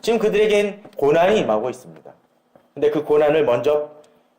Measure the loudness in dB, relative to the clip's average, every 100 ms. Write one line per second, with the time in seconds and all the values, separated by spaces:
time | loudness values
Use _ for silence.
0 | -4 0 0 2 2 2 -2 -6 -16 -2
1 | 2 4 2 2 0 -2 -4 -10 -18 -20
2 | -20 -20 _ _ _ _ _ -4 -2 -2
3 | 0 2 2 2 0 0 0 -2 -4 -14
4 | _ _ _